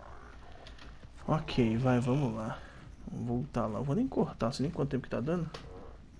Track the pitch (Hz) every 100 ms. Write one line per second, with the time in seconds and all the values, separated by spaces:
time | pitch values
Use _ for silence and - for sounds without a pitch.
0 | - - - - - - - - - -
1 | - - - 156 - - 113 113 131 123
2 | 120 139 131 110 113 - - - - -
3 | - 117 117 123 147 120 110 107 143 175
4 | 262 262 180 - 113 - 123 - 143 131
5 | - 117 139 175 160 - - - - -
6 | -